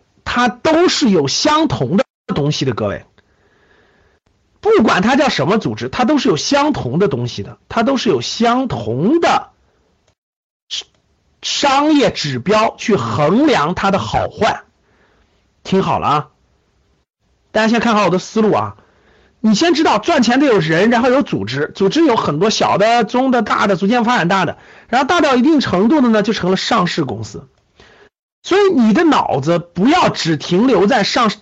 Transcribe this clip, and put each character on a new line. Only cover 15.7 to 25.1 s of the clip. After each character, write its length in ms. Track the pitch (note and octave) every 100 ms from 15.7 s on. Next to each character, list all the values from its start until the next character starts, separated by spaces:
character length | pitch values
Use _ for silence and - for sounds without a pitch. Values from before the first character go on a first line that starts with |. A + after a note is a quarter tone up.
| F#3+
好 160 | F3+ G#2+
了 80 | G2+
啊， 240 | D3 - _ _ _ _ _ _ _ _ _ _ _ _
大 80 | A3
家 80 | A3
先 100 | A#3
看 160 | A#3
好 120 | G#3 F#3+
我 40 |
的 80 | F3+
思 220 | - A3
路 120 | G#3+
啊。 260 | A#2 G#2 - _ _ _ _ _ _
你 140 | A3
先 200 | G3+ E4+
知 100 | D4
道 140 | D4 G#3+
赚 240 | - C4+
钱 180 | A3+ B3+
得 60 | D4
有 120 | G#3
人， 300 | D#3+ D#3+ A3
然 140 | A#3+
后 80 | B3+
有 120 | C4
组 220 | A#3+ B2
织， 260 | G2 C3+ C#3+
组 160 | - G3
织 120 | C#4+ E4
有 100 | A3+
很 220 | - D3
多 100 | G#3
小 300 | - F#3+ D#3
的、 260 | G#3+ A#3+
中 260 | A#3 B3 C4+
的、 120 | B3
大 240 | A3 B3+ G#3
的， 100 | F3+
逐 100 | G3
渐 160 | B3
发 140 | A3+ A#3+
展 100 | E3+
大 200 | - E3
的， 100 | - - - -
然 140 | B3
后 40 |
大 140 | C#4